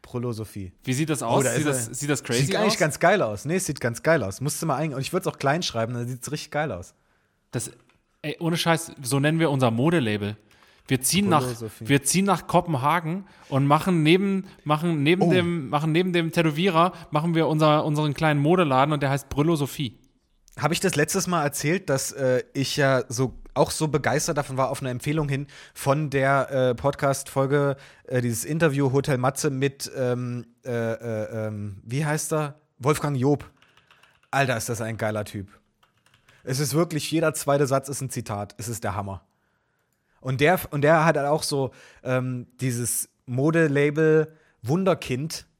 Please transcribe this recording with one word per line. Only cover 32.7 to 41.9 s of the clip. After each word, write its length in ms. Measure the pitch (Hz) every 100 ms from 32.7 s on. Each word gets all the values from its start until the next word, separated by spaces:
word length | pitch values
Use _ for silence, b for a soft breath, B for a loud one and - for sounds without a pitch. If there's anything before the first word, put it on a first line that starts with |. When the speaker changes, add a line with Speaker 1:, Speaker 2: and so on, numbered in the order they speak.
| _
Speaker 1:
Wolfgang 380 | 131 147 147 139
Job. 320 | 131 147 - _ b b b b b b _
Alter, 240 | 135 139 117
ist 120 | 107
das 120 | 113
ein 160 | 113 107
geiler 280 | 113 107
Typ. 240 | 104 107 98 _ _ _ _ _ b b b b
Es 160 | - 131
ist 160 | 143
wirklich, 340 | 135 170 156 -
jeder 200 | 160 160
zweite 360 | 156 - 143 143
Satz 200 | 135 135
ist 120 | 139
ein 100 | 135
Zitat. 460 | - 113 104 104 -
Es 100 | 107
ist 140 | 110
der 140 | 104 95
Hammer. 280 | 101 92 _ _ _ _ _ _ _ _ _ _
Und 220 | 127 131
der, 180 | 147 180 -
und 120 | 147
der 240 | 143 165 165
hat 100 | 151
auch 280 | 143 151
so, 260 | - 143 131 B B